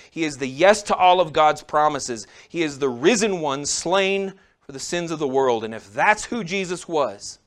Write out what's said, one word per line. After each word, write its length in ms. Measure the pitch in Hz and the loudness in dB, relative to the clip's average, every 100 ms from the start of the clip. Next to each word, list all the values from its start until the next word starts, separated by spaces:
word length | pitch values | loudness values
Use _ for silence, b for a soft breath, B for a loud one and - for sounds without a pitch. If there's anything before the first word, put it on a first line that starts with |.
| B | B
He 140 | 160 | -6
is 140 | 156 131 | -6 -4
the 80 | 135 | -6
yes 360 | 135 185 214 | 4 4 4
to 100 | - | 2
all 260 | 202 185 180 | 4 4 4
of 140 | 160 | 2
God's 280 | 156 151 143 | 4 2 2
promises. 640 | - 151 151 143 127 113 101 B B | -2 2 2 0 -6 -10 -10 B B
He 140 | 170 | -4
is 160 | 156 139 | -4 -2
the 100 | 139 | -4
risen 520 | 120 165 226 214 180 | 2 2 4 2 -2
one 240 | 151 139 | -2 -4
slain 680 | 143 - 170 190 190 196 196 190 b b | -4 -4 0 0 2 0 -4 -10 b b
for 120 | - | -18
the 60 | 135 | -14
sins 320 | - 175 170 | -6 -4 -4
of 80 | 156 | -4
the 100 | 143 | -2
world. 340 | 135 131 113 | 2 2 2
And 120 | 110 | -2
if 180 | 113 98 | -10 -10
that's 320 | 110 185 214 | 0 2 2
who 180 | - 240 | -2 -8
Jesus 460 | 170 196 180 175 - | -4 -4 -4 -8 -4
was 500 | 160 123 98 - - | -2 -2 -4 -16 -18